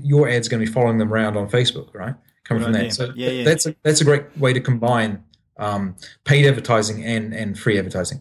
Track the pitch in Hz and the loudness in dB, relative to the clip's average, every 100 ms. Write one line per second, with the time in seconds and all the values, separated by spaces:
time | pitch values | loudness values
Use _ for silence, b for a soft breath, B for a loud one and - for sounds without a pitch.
0 | 143 143 139 120 113 117 110 127 120 113 | 2 4 4 0 -2 -2 -2 0 2 2
1 | 107 110 107 104 101 123 123 - - 101 | 0 0 0 -2 -2 0 0 -2 -10 -12
2 | 104 - _ _ - 113 117 113 117 - | -12 -12 _ _ -6 -2 0 0 -2 -4
3 | 123 123 127 127 123 165 160 156 151 151 | -6 -4 -4 0 2 0 -2 -2 0 2
4 | 143 143 143 - 131 127 131 120 117 120 | 4 2 0 -2 0 2 0 0 0 0
5 | 110 101 - _ _ - 104 101 98 92 | 0 -4 -12 _ _ -8 -6 -4 -6 -8
6 | B B - 143 139 113 - 113 107 104 | B B 2 6 6 4 2 2 2 -4
7 | 113 113 110 110 107 95 - 101 90 92 | -4 -4 -4 -6 -6 -4 0 0 0 -4
8 | 90 - | -6 -8